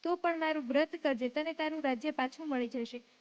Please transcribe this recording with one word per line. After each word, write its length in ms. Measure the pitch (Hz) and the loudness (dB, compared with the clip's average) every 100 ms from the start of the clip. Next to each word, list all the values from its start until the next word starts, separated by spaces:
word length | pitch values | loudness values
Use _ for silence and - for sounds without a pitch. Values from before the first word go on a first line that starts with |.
તું 160 | 330 349 | 0 2
પણ 200 | 349 330 | 2 2
મારું 300 | 311 311 247 | 2 0 2
વ્રત 280 | 269 320 339 | 2 2 2
કરજે, 320 | 302 254 247 | 0 0 0
તને 240 | 269 311 | -2 -4
તારું 300 | 320 311 311 | -2 -2 0
રાજ્ય 280 | 277 247 302 | 0 0 -2
પાછું 380 | 294 254 - 320 | -2 -2 -4 -2
મળી 200 | 254 240 | -2 -2
જશે." 320 | 254 233 247 - _ | -2 -6 -8 -14 _